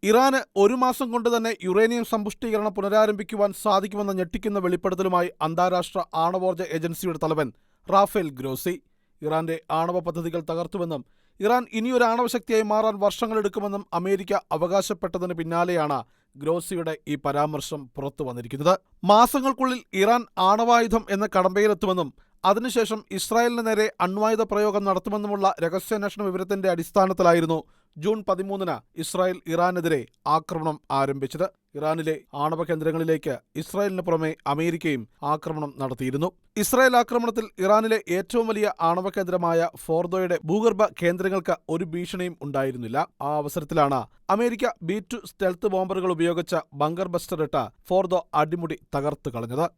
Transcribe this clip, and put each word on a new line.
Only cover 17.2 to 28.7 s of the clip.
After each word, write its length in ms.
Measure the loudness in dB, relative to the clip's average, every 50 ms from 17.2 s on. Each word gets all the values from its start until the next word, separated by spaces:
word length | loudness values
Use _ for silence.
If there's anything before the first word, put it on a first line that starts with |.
| -2
പരാമർശം 560 | -2 0 0 0 0 -2 -6 -8 -8 -10 -10 -12 -14 _
പുറത്തു 280 | -10 -10 -10 -6 -6 -8 -8
വന്നിരിക്കുന്നത്. 460 | -6 -10 -10 -10 -8 0 2 2 2 2 _ _ _ _ 4 6
മാസങ്ങൾക്കുള്ളിൽ 680 | 8 8 8 6 4 0 0 0 0 0 -2 -2 -2 -4 -8 _ 0 2
ഇറാൻ 220 | 4 4 4 2 0 -4 _ 2 4 4
ആണവായുധം 540 | 4 4 4 4 4 4 4 4 0 0 0 -2 -2
എന്ന 120 | -2 -2 0 2
കടമ്പയിലെത്തുമെന്നും 760 | 2 2 4 4 4 4 4 2 2 0 0 0 0 -2 -4 -6 _ _ _ _ _ 2
അതിനുശേഷം 560 | 2 2 4 0 -2 0 0 0 0 -2 -8 -8 _
ഇസ്രായേലിന് 540 | -8 -6 -4 0 2 2 2 2 0 -2 -2
നേരെ 200 | 0 2 2 0 0 0 _ -2
അണ്വായുധ 360 | -2 0 0 2 2 2 2 0 0
പ്രയോഗം 340 | 2 2 2 2 2 0 0 2
നടത്തുമെന്നുമുള്ള 680 | 0 0 0 -2 -4 -4 -2 -4 -2 2 2 2 2 2 -2
രഹസ്യാന്വേഷണ 600 | -2 -2 -4 -4 -2 -4 -2 -2 -6 -6 -4 -4 -4
വിവരത്തിന്റെ 400 | -2 -4 -4 -4 -4 0 0 0 0
അടിസ്ഥാനത്തിലായിരുന്നു 840 | 0 -4 0 2 2 2 2 2 4 6 6 6 6 4 0 -2 -4 -6 _ _ _ _ _ _ -6 -2
ജൂൺ 140 | -2 -2 -2 -2
പതിമൂന്നിന് 460 | -2 -2 -2 -2 -6 -4 -4 -4 -4